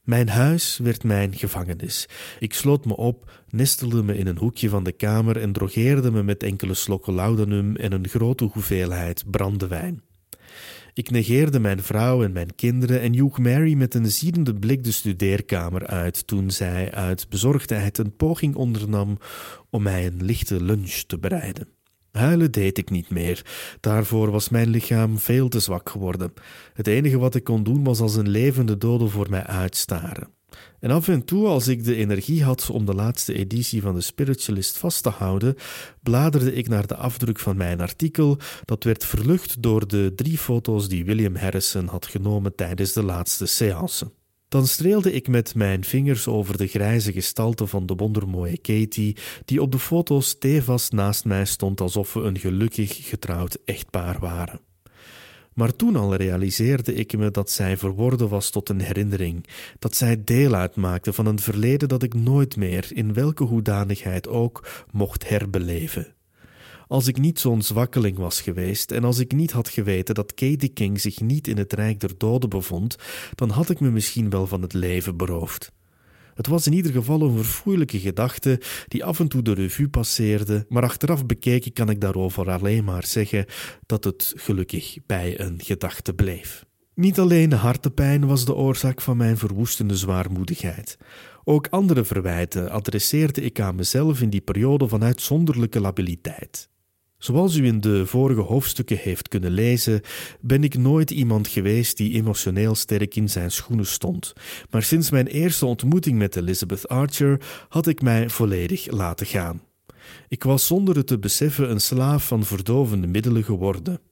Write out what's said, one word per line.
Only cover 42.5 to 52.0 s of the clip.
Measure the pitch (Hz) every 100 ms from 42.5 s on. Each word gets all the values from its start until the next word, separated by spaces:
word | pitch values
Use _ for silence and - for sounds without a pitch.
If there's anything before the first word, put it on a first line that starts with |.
| -
tijdens | 87 90 95
de | -
laatste | 98 87 87 - -
séance. | - 110 87 92 - - _ _ _ _
Dan | 139 131
streelde | - 175 208 185
ik | 131 -
met | 120 110 113
mijn | 101 95
vingers | 95 131 139 120 -
over | 110 101 95
de | 95
grijze | 107 101 117 104
gestalte | 92 - - 113 123 104
van | 101 92
de | 92
wondermooie | 107 107 95 92 87 -
Katie, | - 107 110 - 107 104 - - -
die | 131
op | 135
de | 127
foto's | - 165 170 143 131
stevast | - 135 151 123 123 -
naast | 107 98 101 110
mij | 98 98
stond | - 98 98
alsof | 92 104